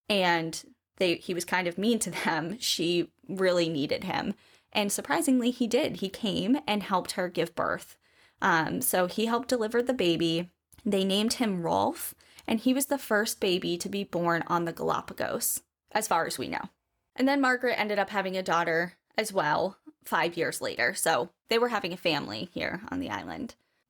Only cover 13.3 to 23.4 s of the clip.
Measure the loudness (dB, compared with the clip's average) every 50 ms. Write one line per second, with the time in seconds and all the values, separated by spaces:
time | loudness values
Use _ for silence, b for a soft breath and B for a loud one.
13.3 | -2 -2 0 0 2 0 0 -2 -2 -4 -4 -4 -4 -6 -4 -4 -2 0 0 2
14.3 | 0 0 0 0 0 0 0 -2 -4 -2 -2 -2 -2 -2 -4 -6 -6 -6 -4 -4
15.3 | -2 -2 -2 -2 -4 -4 -6 _ _ _ _ _ -2 -2 0 2 2 2 2 0
16.3 | -2 -4 -4 -4 -4 -6 -8 -10 -14 _ _ _ _ _ _ _ _ 0 2 4
17.3 | 4 4 4 4 2 2 2 0 0 0 0 0 0 0 0 0 0 -2 -2 -2
18.3 | -2 -2 0 0 2 2 2 2 2 0 0 -2 -6 _ _ _ _ -4 -2 0
19.3 | 0 0 2 4 2 2 2 0 -4 -8 _ -20 -20 _ _ -2 0 2 2 2
20.3 | 0 0 -2 -2 -2 -2 -4 -4 0 0 0 0 0 0 0 2 2 2 0 -2
21.3 | -6 _ _ 0 2 2 2 2 2 -2 -2 -4 -6 -2 0 0 0 0 -2 -4
22.3 | -6 -8 -8 -8 -6 -4 -4 -4 -4 -6 -8 -6 -6 -6 -4 -4 -6 -6 -6 -8
23.3 | -10 -10